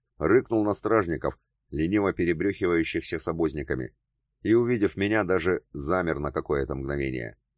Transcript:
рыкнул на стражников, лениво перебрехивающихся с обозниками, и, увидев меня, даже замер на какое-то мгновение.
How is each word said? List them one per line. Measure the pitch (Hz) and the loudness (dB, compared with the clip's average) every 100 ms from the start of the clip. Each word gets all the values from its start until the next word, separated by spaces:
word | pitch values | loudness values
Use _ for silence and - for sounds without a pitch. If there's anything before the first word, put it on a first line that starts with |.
| _ - | _ -4
рыкнул | 78 120 131 113 | 2 4 4 0
на | 104 | 0
стражников, | 98 107 110 85 71 71 - _ _ _ | 0 2 2 2 -2 -4 -6 _ _ _
лениво | 71 82 104 98 | -4 0 2 0
перебрехивающихся | 87 85 80 98 95 90 85 80 85 - 82 | 0 0 0 -2 0 0 2 0 -4 -4 -6
с | - | -4
обозниками, | 82 82 73 69 65 62 _ _ _ _ _ | -2 -2 -2 -4 -6 -6 _ _ _ _ _
и, | - | 2
увидев | 117 120 120 98 - | 4 4 2 0 0
меня, | 101 110 | 0 2
даже | 90 92 85 87 - | 2 2 2 0 -4
замер | 73 71 92 85 71 | -8 -2 0 0 -2
на | 71 | -2
какое-то | 71 - 71 65 | -4 -2 -2 -2
мгновение. | 67 67 71 67 64 57 - _ | -4 -4 -4 -4 -4 -8 -14 _